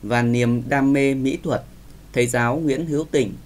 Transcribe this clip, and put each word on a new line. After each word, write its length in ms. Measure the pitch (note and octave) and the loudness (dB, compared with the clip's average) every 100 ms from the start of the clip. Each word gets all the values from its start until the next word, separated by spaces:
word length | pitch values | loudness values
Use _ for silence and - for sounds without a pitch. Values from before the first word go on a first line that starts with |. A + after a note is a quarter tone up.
và 200 | G#2 A#2+ | 0 0
niềm 400 | A#2+ A#2+ A#2+ A#2+ A#2+ | 2 2 2 0 0
đam 240 | C#3+ C#3 | 0 2
mê 220 | C#3 C#3 | 4 2
mỹ 240 | C3+ C3 F3 | 2 -2 -2
thuật, 200 | E3 A#2+ - - - - - | -4 -4 -6 -20 -20 -20 -6
thầy 140 | B2 B2 | -2 0
giáo 300 | B2 A#2+ C#3+ | 2 0 0
Nguyễn 300 | D#3+ C3 E3 | 0 -2 -2
Hữu 180 | D3 | -4
Tịnh 300 | D#3 D3+ G#2+ E2 | 0 0 0 -4